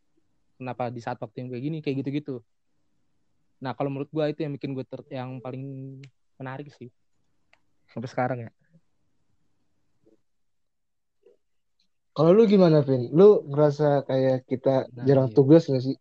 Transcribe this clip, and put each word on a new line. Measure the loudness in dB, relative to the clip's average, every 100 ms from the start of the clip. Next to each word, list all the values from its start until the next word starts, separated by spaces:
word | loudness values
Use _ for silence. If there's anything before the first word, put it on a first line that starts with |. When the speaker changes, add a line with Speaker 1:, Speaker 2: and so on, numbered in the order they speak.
| _ _ _ _ _ _
Speaker 1:
kenapa | -14 -8 -8
di | -8
saat | -12 -12
waktu | -12 -14
yang | -12 -10
kayak |
gini, | -8 -8
kayak | -6 -6
gitu-gitu. | -6 -8 -8 -14 _ _ _ _ _ _ _ _ _ _ _ _
Nah, | -12
kalau | -6 -6
menurut | -6 -8
gua | -4 -4
itu | -4
yang | -8 -8
bikin | -10 -10
gua |
ter-, | -10 -14 -14
yang | -12 -12 -12
paling | -14 -12 -12 -14 -16 -18 -20 _ _ _
menarik | -14 -14 -16 -18
sih | -20 _ _ _ _ _ _ _ _ _ _
sampai | -14 -12
sekarang | -6 -6 -6 -12
ya. | _ _ _ _ _ _ _ _ _ _ _ _ _ _ _ _ _ _ _ _ _ _ _ _ _ _ _ _ _ _ _ _ _ _ _ _ 0
Speaker 2:
Kalau | 4
lu | 6 6
gimana, | 6 6 4
Vin? | 2 -2 -2
Lu | 6 6 6 2
ngerasa | 0 0 2 0 0 0
kayak | 0 0 0 -4
kita | -4 0 0 -2
Speaker 1:
Nah, | -6
Speaker 2:
jarang | 2 2 4
Speaker 1:
iya. | 4
Speaker 2:
tugas | 8 6 6
nggak | -4
sih? | -4 -8